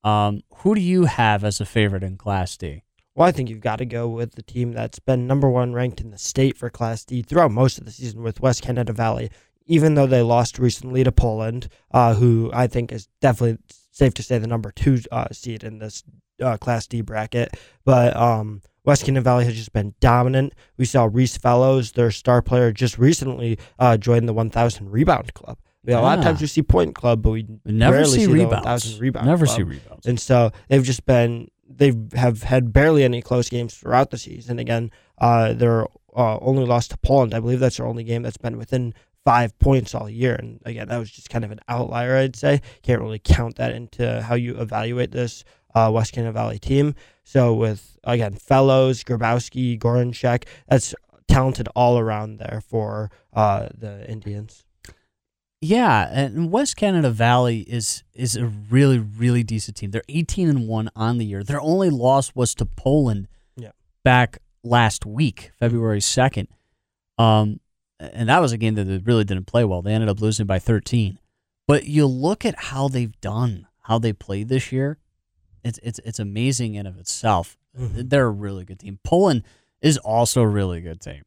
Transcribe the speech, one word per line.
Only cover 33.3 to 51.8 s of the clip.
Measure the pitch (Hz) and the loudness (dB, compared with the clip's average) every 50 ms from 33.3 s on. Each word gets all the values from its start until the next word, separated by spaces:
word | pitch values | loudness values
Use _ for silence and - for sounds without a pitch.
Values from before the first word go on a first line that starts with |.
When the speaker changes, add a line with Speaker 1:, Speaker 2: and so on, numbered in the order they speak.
| 127 123 120 - | -2 -2 -2 -2
Speaker 2:
games | 123 120 120 113 - | -4 -8 -8 -8 -12
throughout | - _ - 120 127 135 - | -14 _ 0 0 0 0 0
the | - | -4
season. | 117 - - - - 120 120 120 117 | -14 -14 -16 -18 -18 -12 -10 -10 -8
Again, | 117 117 117 117 117 113 - _ _ _ _ _ | -4 -4 -4 -4 -4 -8 -12 _ _ _ _ _
uh, | - 117 117 117 113 110 113 | 2 4 4 4 2 0 0
they're, | 117 120 117 117 113 113 - _ _ _ _ _ | 0 2 2 2 0 -2 -4 _ _ _ _ _
uh, | - 123 110 107 - | 0 0 0 0 -2
only | - 127 135 135 131 | -2 0 0 0 2
lost | 120 120 120 117 - | 2 0 0 0 -4
to | - | -10
Poland. | - - - 135 139 127 110 104 | -6 0 2 4 4 2 2 0
I | 117 | -4
believe | 110 117 127 123 | -2 -2 0 2
that's | 131 123 - | 0 0 0
their | - 120 | -2 -6
only | 120 117 117 113 | -6 -6 -8 -6
game | 113 117 117 120 | -6 -6 -4 -4
that's | 120 - | -8 -10
been | - - 120 117 | -8 -10 -10 -8
within | 113 113 - - 127 123 117 107 _ _ _ _ _ _ | -8 -8 -4 -4 -4 -4 -4 -8 _ _ _ _ _ _
five | 139 117 120 120 110 - _ | 2 2 2 2 0 0 _
points | - 139 135 131 117 - - | 4 4 4 2 2 -2 -8
all | 120 110 107 | -10 -10 -10
year. | 110 113 127 127 117 | -6 -2 -2 -2 -2
And | - - 110 113 117 _ | -2 -8 -12 -18 -16 _
again, | 120 117 117 110 95 | -14 -12 -12 -8 -8
that | 117 | -6
was | 120 117 107 | -8 -8 -10
just | - - - - | -16 -20 -20 -8
kind | - 120 113 | -8 -8 -8
of | 104 | -8
an | 107 107 _ - | -12 -16 _ -8
outlier, | 120 120 123 120 120 120 120 123 127 | -6 -4 -4 -4 -4 -6 -2 0 2
I'd | 135 135 135 127 | 2 2 0 -2
say. | - - 143 143 139 - - - _ | -2 0 2 2 2 0 -6 -20 _
Can't | _ - 123 110 | _ 0 0 0
really | 113 110 110 107 | 0 -6 -10 -8
count | _ - - - 120 117 120 | _ 4 4 4 4 -4 -6
that | - 123 120 117 | -6 -6 -6 -6
into | 113 120 110 - - 120 117 117 113 113 | -8 -14 -16 -8 -6 -4 -4 -4 -6 -4
how | 113 120 | -2 -2
you | 120 120 120 120 123 | -2 -2 -4 -8 -8
evaluate | 120 110 110 107 110 117 120 123 123 123 | -8 -6 -6 -6 -4 -4 -4 -4 -4 -4
this, | - 120 123 117 - - - _ _ _ _ _ _ | -4 -6 -6 -6 -8 -14 -20 _ _ _ _ _ _
uh, | 113 113 110 110 | 2 4 4 4
West | 113 113 - - | 0 -2 -2 -4
Canada | 123 117 113 110 | -6 -6 -6 -4
Valley | 107 113 110 110 104 | -4 -6 -6 -6 -8
team. | - - 135 139 143 151 143 - - _ _ _ _ | -4 0 2 2 2 2 -2 -6 -14 _ _ _ _
So | _ - 135 123 120 113 | _ 2 2 4 4 2
with, | 110 113 110 107 101 - _ _ _ - | 2 0 -2 -4 -6 -12 _ _ _ -4
again, | - 120 120 113 101 98 | -2 -2 -2 -2 -4 -6
Fellows, | - _ - 135 131 135 135 131 131 131 131 127 117 - | -12 _ 2 4 4 6 6 6 4 4 2 0 -4 -4
Grabowski, | - 127 113 117 113 120 123 117 - _ 127 127 123 120 110 | -6 -4 -2 0 0 0 0 -2 -6 _ -4 -4 -4 -4 -2
Goranchek, | - 117 120 123 123 123 117 - - 123 120 120 - - - - _ | -2 0 2 2 0 -2 -4 -4 -2 -2 -2 -2 -4 -8 -20 -20 _
that's | _ - 131 - - - - _ _ _ _ _ | _ 2 2 2 -2 -12 -16 _ _ _ _ _
talented | - - 135 131 131 127 - 117 - - | 2 4 4 4 0 -2 -4 -8 -6 0
all | - | 2